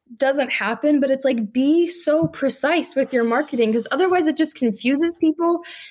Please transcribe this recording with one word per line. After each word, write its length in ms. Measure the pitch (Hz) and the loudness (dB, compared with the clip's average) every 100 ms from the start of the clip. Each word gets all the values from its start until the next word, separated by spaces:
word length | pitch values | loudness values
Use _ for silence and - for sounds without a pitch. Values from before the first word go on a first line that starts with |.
| _ 233 | _ -2
doesn't 340 | 269 277 254 | 0 0 -2
happen, 480 | - 202 233 294 294 | -2 -4 -2 2 2
but 100 | 269 | 2
it's 120 | 269 269 | 0 0
like, 260 | 233 208 | 0 -2
be 340 | 254 277 330 339 | 0 2 2 2
so 400 | - - 302 320 | -2 0 0 0
precise 680 | - 269 - 285 339 - 269 | -2 -2 0 0 0 -2 -2
with 180 | 262 | 0
your 100 | 247 | 0
marketing, 480 | 233 240 294 240 220 | 0 0 -2 0 0
'cause 140 | 226 - | 0 -2
otherwise 360 | 269 370 359 311 | 0 2 2 2
it 100 | 302 | 0
just 180 | 311 - | -2 0
confuses 600 | 240 208 240 277 339 339 | -2 0 0 0 0 0
people 440 | 320 302 339 339 - - - | 0 2 0 0 -4 -18 -14